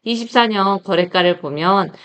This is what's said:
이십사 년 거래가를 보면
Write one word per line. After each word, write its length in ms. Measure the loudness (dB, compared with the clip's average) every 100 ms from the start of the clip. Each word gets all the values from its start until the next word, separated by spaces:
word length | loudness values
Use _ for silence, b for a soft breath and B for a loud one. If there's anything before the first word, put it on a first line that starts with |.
이십사 440 | -6 -6 -2 0 2
년 360 | 2 0 0
거래가를 540 | -2 0 0 2 0 0
보면 540 | -4 -4 0 0 -2 -8